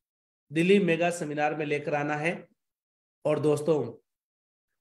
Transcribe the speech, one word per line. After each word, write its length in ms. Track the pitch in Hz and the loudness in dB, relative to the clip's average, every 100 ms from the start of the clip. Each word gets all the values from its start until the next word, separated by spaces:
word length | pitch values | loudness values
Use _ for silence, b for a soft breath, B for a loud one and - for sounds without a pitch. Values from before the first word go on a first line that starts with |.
| _ _ _ _ - | _ _ _ _ -6
दिल्ली 280 | 151 180 202 | 0 4 4
मेगा 300 | 175 165 175 | 4 2 0
seminar 460 | 170 147 147 151 156 | -2 -6 -2 -2 -2
में 100 | 151 | -4
लेकर 280 | 147 151 | -4 -2
आना 220 | 147 147 147 | -2 -2 -2
है। 320 | 160 202 - _ _ _ _ _ _ _ 147 | -2 -4 -10 _ _ _ _ _ _ _ -2
और 140 | 151 | 0
दोस्तों, 640 | 151 147 147 151 117 - _ _ _ _ _ _ _ _ | 2 0 0 0 -2 -10 _ _ _ _ _ _ _ _